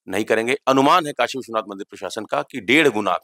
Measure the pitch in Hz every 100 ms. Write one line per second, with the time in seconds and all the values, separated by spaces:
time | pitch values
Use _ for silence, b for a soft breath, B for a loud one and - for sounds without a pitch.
0 | - 95 113 110 113 139 - 135 139 180
1 | 147 127 120 131 113 113 101 98 101 101
2 | 92 - 104 139 147 127 95 147 147 107
3 | 98 85